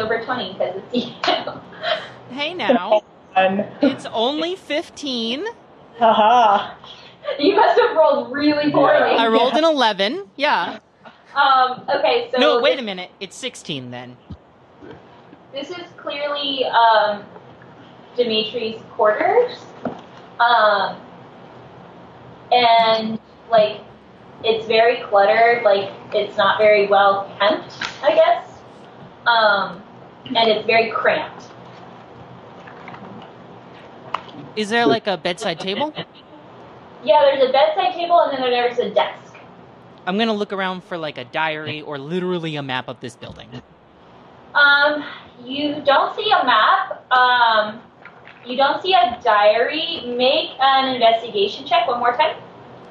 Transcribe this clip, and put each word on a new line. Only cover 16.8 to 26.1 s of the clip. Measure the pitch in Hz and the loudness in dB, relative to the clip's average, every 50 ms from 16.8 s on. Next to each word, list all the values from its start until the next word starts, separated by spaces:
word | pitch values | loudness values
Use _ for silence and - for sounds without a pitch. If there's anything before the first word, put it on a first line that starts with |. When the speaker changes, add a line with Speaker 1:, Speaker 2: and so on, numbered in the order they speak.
| 233 226 220 208 208 208 208 202 - - - - - - - - - - - - - - - - - - - - | 4 6 6 4 4 2 -2 -4 -10 -16 -20 -20 -20 -20 -20 -20 -20 -20 -20 -20 -20 -20 -20 -20 -20 -18 -4 -2
Speaker 1:
Dimitri's | 247 226 220 214 214 - - 240 220 220 - - - - - | -2 0 0 -2 -2 -4 -6 -6 -8 -8 -10 -10 -16 -18 -4
quarters. | - 311 - - - 320 370 415 480 480 - - - - - - - - - - - - - - - - - - - | 0 2 2 2 2 0 2 2 2 2 0 -2 -12 -18 -20 -20 -12 -12 -12 -12 -12 -18 -20 -20 -20 -20 -20 -4 0
Um, | 233 240 233 226 214 214 208 196 - - 180 - - - - - - - - - - - - - - - - - - - - - - - - - - - - - - - | 0 2 4 4 4 2 2 0 -2 -4 -8 -10 -16 -20 -20 -20 -20 -20 -20 -20 -20 -20 -20 -20 -20 -20 -20 -20 -20 -20 -20 -20 -20 -20 -20 -20 -20 -20 -20 -20 -4 0
and, | 240 247 240 233 233 226 226 220 220 220 220 220 220 - - - - - - - | 2 2 4 4 4 4 4 4 2 0 -2 -6 -8 -8 -12 -16 -20 -20 -10 0
like, | 233 220 214 214 - - - - - - - - - - - - - - - | 4 4 4 4 0 -6 -16 -20 -20 -20 -20 -20 -20 -20 -20 -20 -20 -8 -2
it's | 226 220 - - | -2 -2 -2 0
very | 220 233 220 226 240 254 - - | 0 2 4 4 4 2 0 -4
cluttered, | - 208 196 202 202 214 226 233 233 233 233 226 | 0 2 4 4 4 4 4 4 4 2 2 2
like, | 208 196 196 196 - - - - - | 2 2 2 0 -6 -10 -16 -16 -6